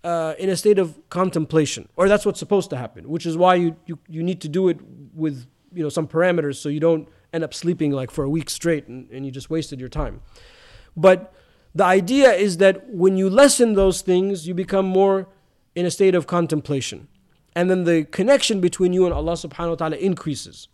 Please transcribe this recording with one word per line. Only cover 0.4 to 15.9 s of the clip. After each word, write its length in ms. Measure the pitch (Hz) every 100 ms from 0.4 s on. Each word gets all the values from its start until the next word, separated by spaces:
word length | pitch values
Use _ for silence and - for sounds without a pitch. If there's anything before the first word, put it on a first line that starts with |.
| 190
a 80 | 180
state 220 | 208 196
of 200 | 170 - _
contemplation, 800 | 175 185 165 151 160 143 - - -
or 120 | 190
that's 160 | 202 202
what's 120 | -
supposed 320 | 151 202 -
to 60 | 127
happen, 320 | 120 101 82
which 180 | 160 170
is 100 | 160
why 180 | 180
you, 220 | 180 170 160 -
you, 120 | 165 _
you 140 | 156
need 180 | 170 180
to 80 | 156
do 200 | 165 185
it 100 | 160 - - 139
with, 320 | 160 156 131 120 _ _
you 100 | 175
know, 60 | 151
some 200 | 170 156
parameters 480 | 160 180 175 147 135
so 120 | 151
you 120 | 151
don't 280 | 165 160 - _ _
end 120 | 165
up 80 | 156
sleeping, 380 | - 165 180 151
like, 180 | 139 123
for 140 | -
a 60 | 139
week 180 | 160 -
straight 400 | - 165 156 127
and, 220 | 127 -
and 160 | 127 139
you 60 |
just 180 | 131 -
wasted 280 | 160 151 135
your 80 | 127
time. 340 | 151 131 107 - - - _ - - _ -
But 360 | 185 180 - _ _ _ _
the 100 | 160
idea 480 | 185 190 180 269 262
is 240 | 185 202 170
that 320 | 190 190 -
when 280 | 196 185 190
you 120 | 190
lessen 460 | 208 277 - 233
those 260 | 202 190 180
things, 480 | - 185 196 190 160
you 60 |
become 320 | 180 180 196 190
more 420 | 190 196 190 185 _ _ _ _
in 100 | 175
a 60 | 175